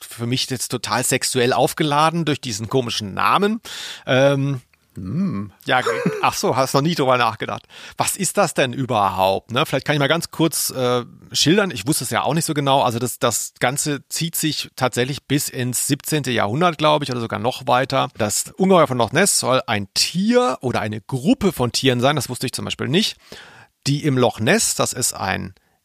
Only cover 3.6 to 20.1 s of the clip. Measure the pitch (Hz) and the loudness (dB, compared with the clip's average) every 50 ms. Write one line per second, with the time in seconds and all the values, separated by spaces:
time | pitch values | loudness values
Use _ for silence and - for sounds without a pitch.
3.6 | - - - - - - - - - - 135 127 139 139 143 139 139 139 139 127 | -8 -12 -14 -14 -12 -14 -14 -10 -2 0 2 4 4 4 4 2 0 -2 -2 -4
4.6 | - _ _ _ _ _ - - 95 92 113 165 202 185 117 98 104 101 - _ | -8 _ _ _ _ _ -14 -12 -8 -6 -4 -2 -2 -2 -4 -6 -8 -10 -12 _
5.6 | - - 131 127 123 - - - - - - - - 135 - - - 190 127 123 | -2 0 2 2 2 0 -2 -2 -2 -4 -2 0 0 0 0 0 0 0 2 2
6.6 | 135 - - 139 139 165 175 - 147 127 127 123 120 110 104 - 135 117 104 101 | 0 2 2 2 2 2 0 2 2 4 4 4 2 0 0 -4 -8 -8 -8 -10
7.6 | - _ - - - - - - - - - - 190 - - 208 196 156 - - | -12 _ -20 -20 -20 -10 -2 -2 -2 0 0 -2 -4 -2 0 0 0 0 2 0
8.6 | 147 127 120 135 131 117 127 107 101 95 92 95 95 95 98 98 - - 107 127 | 0 0 0 -4 -2 0 2 2 2 2 2 2 2 2 2 0 -2 -2 -2 -2
9.6 | 156 - - 135 - - 147 147 139 135 156 170 - - - - 156 165 - - | 0 0 -2 -4 0 0 0 2 2 2 2 0 -2 -6 -2 0 0 0 0 -2
10.6 | - - - 131 127 123 123 123 117 - - - - - - - - 139 175 214 | -4 -4 -2 -2 0 0 0 0 -2 -6 -14 -20 -16 -6 -2 0 4 4 4 4
11.6 | 202 180 - 95 95 120 - - 135 - 117 107 - - 143 165 156 - 151 147 | 2 0 -2 -4 -2 -2 -2 -2 -2 -2 -2 0 0 2 0 0 0 -2 -2 0
12.6 | 139 139 135 143 - 123 113 117 123 117 - - - 120 110 - - - _ - | 2 2 4 4 4 2 0 -2 -4 -4 -4 0 0 0 0 0 -6 -6 _ -2
13.6 | - 123 135 - - 151 147 135 - - - - 160 170 - - - 156 139 - | -2 -2 0 0 -2 -2 -4 -4 -6 -8 -6 -4 -4 -4 -4 -2 -2 -2 -2 -4
14.6 | - - - - 131 123 - 123 123 131 147 - _ - 131 147 - - - 131 | -8 -10 -6 -2 -2 -2 0 0 -2 -2 -4 -8 _ -2 -2 -2 -2 -4 -6 -4
15.6 | 123 123 123 - - - 143 139 - - 156 151 131 131 120 107 101 101 110 151 | -4 -4 -2 -2 -2 -2 -2 -2 -2 -4 -4 -2 -2 0 0 0 0 0 0 0
16.6 | 180 180 156 - 151 151 151 151 147 131 123 123 113 110 110 104 104 123 - - | 0 0 0 2 2 2 2 2 0 -2 -4 -4 -4 -4 -4 -2 -2 -4 -4 -4
17.6 | 131 131 123 127 135 - 139 135 135 135 _ - 113 104 - - - - - - | 0 2 2 2 2 0 0 -2 -2 -2 _ -4 -2 -2 -2 -2 -4 -6 -2 0
18.6 | 190 185 190 175 151 - 127 123 117 98 - 156 202 196 - - - 120 127 131 | 4 6 6 6 6 4 4 0 0 2 2 2 2 2 2 0 0 2 0 0
19.6 | - - 113 104 101 - - - - - | 0 0 -2 -2 -2 -4 -2 -2 -2 -2